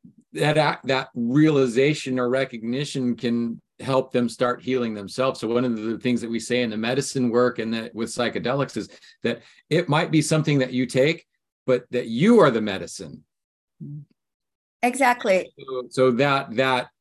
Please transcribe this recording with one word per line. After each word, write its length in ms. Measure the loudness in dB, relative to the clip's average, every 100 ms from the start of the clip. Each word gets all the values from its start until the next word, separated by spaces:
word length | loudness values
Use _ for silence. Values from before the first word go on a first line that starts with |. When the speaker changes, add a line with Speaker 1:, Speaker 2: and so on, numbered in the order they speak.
| -20 _ _
Speaker 1:
that, 480 | -2 0 2 2 -2
that 260 | -2 -4 -4 -6
realization 1040 | 0 4 6 4 2 2 2 0 -4 -2
or 100 | 0
recognition 840 | 0 -2 -6 -6 -4 -4 -2 -2 -2
can 440 | -2 -2 -4 -8 _ -10
help 320 | -2 0 0
them 180 | -2 -2
start 320 | 0 -2 -2
healing 320 | -2 -2 -2
themselves. 460 | -6 -8 -2 -2 -2
So 80 | 0
one 180 | 0 0
of 100 | -2
the 220 | -4 -2
things 240 | -2 -2
that 80 | -2
we 100 | -6
say 220 | -2 -2
in 80 | -2
the 80 | -2
medicine 540 | -2 -2 -2 -2 0
work 260 | 2 2 0
and 160 | -4
that 220 | -4 -6 -8
with 140 | -6
psychedelics 680 | -4 -4 -2 -2 -2 -2 -4
is 120 | -8 -14 -20 _
that 180 | -4 -4 -10 _ -2
it 180 | -2 2
might 220 | 0 2
be 100 | 0
something 380 | 2 0 2 0
that 140 | 0
you 120 | -2 -2
take, 400 | 2 2 0 _ _ _ _ 0
but 200 | 0 0
that 180 | -6 -4
you 320 | 0 6 8
are 120 | 6
the 100 | 4
medicine. 600 | -2 -6 -8 -14 -14 -18 _ _ _ _ _ -18 -16 -16 -18 _ _ _ _ _ _ -4
Speaker 2:
Exactly. 680 | -2 2 2 2 2 2 0 -12
Speaker 1:
So, 240 | -8 -8 -4
so 220 | 2 2
that, 440 | 4 2 2 -2 0
that 320 | 2 0 -2 _